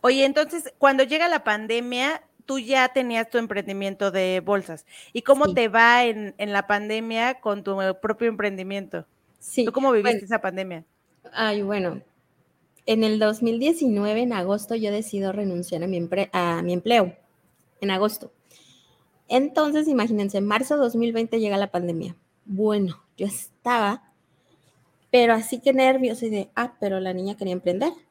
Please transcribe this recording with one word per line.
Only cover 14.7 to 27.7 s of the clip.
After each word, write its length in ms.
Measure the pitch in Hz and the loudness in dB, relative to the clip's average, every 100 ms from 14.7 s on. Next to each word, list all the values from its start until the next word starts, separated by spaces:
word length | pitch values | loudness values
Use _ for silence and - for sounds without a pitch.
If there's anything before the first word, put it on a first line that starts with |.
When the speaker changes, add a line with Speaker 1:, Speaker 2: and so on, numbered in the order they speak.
| 233 | -4
Speaker 2:
yo 160 | 214 | -2
decido 400 | 208 214 202 190 | -2 -4 -4 -4
renunciar 500 | 196 196 175 175 165 | -2 -4 -4 -4 -4
a 40 | 175 | -4
mi 120 | 175 | -4
empre-, 300 | 170 190 196 | -2 -2 -2
a 300 | 185 175 170 | -2 0 -2
mi 100 | 170 | -2
empleo, 440 | 175 214 240 185 - _ _ _ _ _ _ | -2 2 2 2 -4 _ _ _ _ _ _
en 100 | 202 | -4
agosto. 400 | 190 214 214 - _ _ - _ _ _ _ _ _ _ | 0 0 -2 -16 _ _ -20 _ _ _ _ _ _ _
Entonces, 600 | 254 285 302 302 302 302 | 0 2 0 2 2 2
imagínense, 500 | 262 240 214 202 202 | 2 2 0 0 -2
marzo 380 | 202 214 262 294 | 0 0 0 2
dos 180 | 240 226 | 2 2
mil 160 | 233 | 0
veinte 280 | 226 226 226 | 0 -2 -2
llega 160 | 214 196 | 0 0
la 120 | 196 | -2
pandemia. 440 | 180 175 165 180 170 _ _ - | -4 -4 -6 -8 -12 _ _ -8
Bueno, 580 | 190 214 208 185 156 _ - | -2 0 2 -2 -4 _ -8
yo 80 | 196 | -8
estaba, 840 | - - _ 240 240 202 233 _ _ _ _ _ _ _ _ _ _ _ | -8 -14 _ -2 0 0 -4 _ _ _ _ _ _ _ _ _ _ _
pero 220 | 247 233 | 4 6
así 260 | 226 220 247 | 4 0 -2
que 140 | 277 | 2
nervios 500 | 262 262 262 254 226 | 4 4 4 0 -2
y 60 | 226 | -4
de, 200 | 214 196 - | -4 -4 -4
"Ah, 200 | 240 - | -6 -4
pero 200 | 202 190 | -4 -2
la 120 | 185 | -4
niña 220 | 185 190 208 | -4 -6 -6
quería 180 | 190 | -4
emprender. 380 | 180 185 | -2 -2